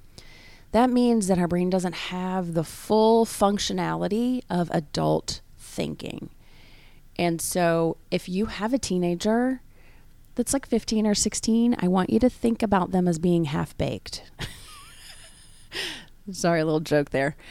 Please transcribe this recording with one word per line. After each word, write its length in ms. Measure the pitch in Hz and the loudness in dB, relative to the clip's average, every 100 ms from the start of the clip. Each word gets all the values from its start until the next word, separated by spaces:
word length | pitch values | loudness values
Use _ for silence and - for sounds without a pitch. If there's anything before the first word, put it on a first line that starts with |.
| - - - - - - - | -20 -20 -20 -20 -20 -20 -2
That 160 | 214 254 | 2 4
means 380 | 247 240 226 185 | 4 4 4 2
that 100 | 180 | 2
our 100 | 170 | 2
brain 220 | 175 180 | 0 2
doesn't 260 | 185 180 - | 0 -2 -6
have 580 | - 180 185 185 170 | -8 -6 -4 -4 -2
the 120 | 165 156 | -4 -4
full 600 | - - 214 220 226 226 | -6 0 4 6 4 2
functionality 1160 | - 202 208 - 185 165 160 175 214 247 254 - | 2 2 2 -2 -4 -2 -2 -2 -2 -2 -4 -2
of 200 | 175 170 | -2 -2
adult 640 | - 147 160 156 156 - - - - | -2 -4 -2 0 0 -2 -12 -14 -20
thinking. 720 | - - 151 147 - - - - - - - - - - - - | -14 -8 -8 -8 -10 -12 -14 -16 -20 -20 -20 -20 -20 -20 -12 -2
And 240 | 175 165 | -2 -2
so 560 | - 180 170 165 165 - - | -2 0 2 2 0 -2 -4
if 160 | 180 - | -6 -4
you 200 | 185 - | -4 -4
have 260 | - 214 | -4 -2
a 40 | 262 | -2
teenager 840 | - 180 175 175 214 233 254 262 - - - - - - - | -2 0 0 0 0 0 0 -4 -10 -20 -20 -20 -20 -20 -10
that's, 180 | - 233 | -6 -2
like, 160 | 277 - | -4 0
fifteen 400 | 220 - 220 214 | -2 0 0 2
or 80 | 208 | 2
sixteen, 640 | 214 - - 226 240 - | 0 -2 0 2 4 2
I 80 | 180 | 2
want 220 | 190 180 | 2 2
you 100 | 220 | 4
to 100 | 247 | 2
think 320 | - 233 226 | 2 -2 0
about 300 | 214 196 175 | 0 2 2
them 160 | 185 180 | 2 2
as 100 | 160 | 2
being 280 | 175 170 151 | 2 2 2
half-baked. 760 | 165 160 - 143 113 - - - - - - - - - - - - | -2 -4 -4 -4 -6 -10 -14 -14 -12 -12 -12 -20 -20 -20 -20 -20 -20
<laughs> 1120 | - - - - - - - - - - 202 | -20 -20 -20 -20 -12 -10 -8 -10 -18 -18 -14
Sorry, 280 | 180 175 170 | -2 0 2
a 60 | 156 | 2
little 160 | 156 | 0
joke 300 | 156 151 147 | 2 0 0
there. 260 | 135 139 - - | 0 -2 -4 -14